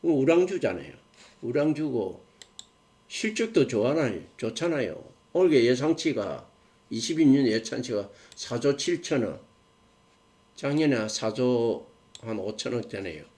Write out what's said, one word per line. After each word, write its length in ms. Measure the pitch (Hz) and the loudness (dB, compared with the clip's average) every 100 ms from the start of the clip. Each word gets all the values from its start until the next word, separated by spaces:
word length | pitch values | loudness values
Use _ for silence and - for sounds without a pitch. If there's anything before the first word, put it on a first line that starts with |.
우량주잖아요. 1040 | 170 147 135 170 185 185 120 87 71 - _ _ - _ | 2 2 4 4 4 0 -2 -4 -10 -18 _ _ -20 _
우량주고 840 | 117 135 151 147 156 123 95 90 _ _ - - - _ _ _ _ | -4 0 2 0 -2 -2 -4 -8 _ _ -20 -20 -20 _ _ _ _
실적도 600 | - 220 214 226 185 135 | -6 -4 -2 0 2 2
좋아나-, 520 | 113 117 156 135 92 - - | 2 2 2 0 -2 -10 -8
좋잖아요. 640 | 113 113 170 151 107 - - - _ | -6 -4 -2 -2 -2 -6 -14 -20 _
올해 300 | 170 185 147 | 2 4 6
예상치가 880 | 120 127 147 160 160 120 98 71 - _ _ _ _ | 6 4 2 0 0 -2 -4 -8 -12 _ _ _ _
이십이 360 | 113 113 160 151 | -8 -4 4 6
년 220 | 139 131 | 6 4
예상치가 640 | 110 110 120 127 107 101 - - - | 0 -2 -8 -4 -6 -6 -14 -20 -16
사조 420 | - 120 139 139 | -8 -2 0 0
칠천억. 680 | - 170 - 143 107 69 - _ _ _ _ _ _ _ _ _ _ - | -2 -4 -2 -2 -2 -6 -16 _ _ _ _ _ _ _ _ _ _ -8
작년에 540 | 139 147 151 123 107 | -2 2 2 2 0
사조 760 | - 113 107 127 123 117 101 - _ _ - | -4 -4 0 0 2 0 -2 -6 _ _ -16
한 180 | 113 110 | -8 -6
오천억 480 | 95 107 - 120 - | -6 -6 -6 -6 -6
되네요. 380 | 98 95 78 78 | -10 -10 -12 -18